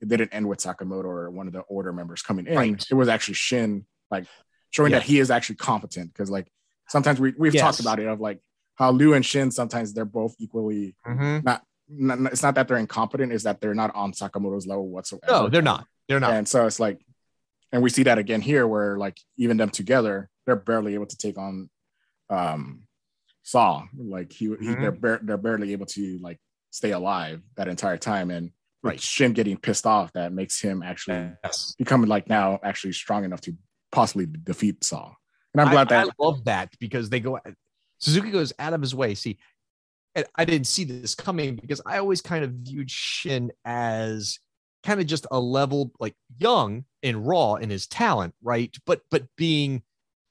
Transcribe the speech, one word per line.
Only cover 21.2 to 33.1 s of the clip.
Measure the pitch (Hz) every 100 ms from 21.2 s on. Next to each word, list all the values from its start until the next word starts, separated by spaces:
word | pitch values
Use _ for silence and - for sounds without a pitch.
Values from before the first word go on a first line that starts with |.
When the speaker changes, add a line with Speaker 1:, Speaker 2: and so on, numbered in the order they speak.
| 107 98
Speaker 1:
on, | 98 95 90 _ _ _ _ _ -
um, | 95 85 78 67 - - _ _ _ _ _
Saw. | - 123 104 76 92
Like, | 135 113 92 87
he, | - 107
he, |
Speaker 2:
Mm-hmm. | 107 110 120
Speaker 1:
they're | 107
bar-, | 92 117 110
they're | 110 101
barely | 110 110 101
able | 98 98
to, | 101 98 90
like, | 87 82 _ _ _
stay | - 110
alive | 92 95 92 80 80 95 -
that | 92
entire | 87 98 85
time. | 117 101 90
And | 87 85 - _ _
with | 110
Speaker 2:
Right. | -
Speaker 1:
Shin | - - 127
getting | 113 104 95
pissed | - 101 -
off, | 107 87
that | 90 87
makes | 92 95 -
him | 104 95
actually | 90 90 - 90 87 85
Speaker 2:
Yes. | 90 - - -
Speaker 1:
become, | 120 131
like, | 107 104 -
now | 107 95 98
actually | 101 - 95
strong | 87 -